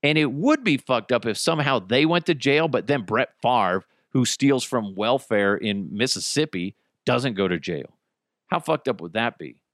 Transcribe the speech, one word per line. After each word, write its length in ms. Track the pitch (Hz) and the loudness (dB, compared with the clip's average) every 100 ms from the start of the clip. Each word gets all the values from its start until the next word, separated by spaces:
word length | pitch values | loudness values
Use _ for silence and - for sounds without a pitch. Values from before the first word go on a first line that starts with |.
And 140 | 143 151 | 2 2
it 140 | 147 | 2
would 320 | 139 233 311 | 2 2 2
be 120 | 233 135 | 2 0
fucked 360 | - 123 107 | 2 -2 2
up 140 | 120 120 | 0 0
if 100 | 101 | -2
somehow 420 | - 160 143 127 | 0 0 2 0
they 280 | 92 123 156 | 2 2 2
went 200 | 175 170 | 2 0
to 80 | |
jail, 340 | 156 139 143 160 | 0 2 2 2
but 180 | 123 101 | -2 0
then 160 | 143 | -4
Brett 320 | 95 110 131 _ | 0 -2 -2 _
Favre, 440 | 120 123 95 92 - _ _ | 0 2 2 0 -4 _ _
who 140 | 131 | -2
steals 400 | 120 - 139 135 | -2 0 2 2
from 300 | - 127 104 | 0 -4 -4
welfare 600 | 95 107 131 - 107 101 101 | -4 0 0 0 0 2 0
in 320 | 107 101 87 | -2 -4 -6
Mississippi, 800 | 101 117 - - - 156 92 90 - _ _ | -4 -2 -2 -2 -2 -2 -4 -8 -10 _ _
doesn't 300 | - 123 131 | -2 0 -2
go 140 | 98 98 | 0 0
to 120 | 87 | 0
jail. 380 | 82 80 60 _ _ _ _ _ _ | -4 -8 -8 _ _ _ _ _ _
How 120 | 175 | -4
fucked 280 | - 156 - | -2 -2 -2
up 120 | 104 | -4
would 120 | 85 | -6
that 260 | 107 117 - | -4 -4 -6
be? 240 | 76 - _ | -18 -18 _